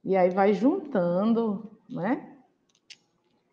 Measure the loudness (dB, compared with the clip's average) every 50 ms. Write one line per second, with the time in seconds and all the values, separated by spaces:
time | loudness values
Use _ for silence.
0 | _ 0 2 2 2 2 2 2 2 2 2 4 2 2 0 0 -6 -4 -2 0
1 | 0 2 0 0 0 2 0 0 0 -2 -4 -6 -10 -16 -20 _ _ -14 -10 -6
2 | -4 -4 -4 -6 -8 -18 -20 -20 _ _ _ _ _ _ _ _ _ _ -20 _
3 | _ _ _ _ _ _ _ _ _ _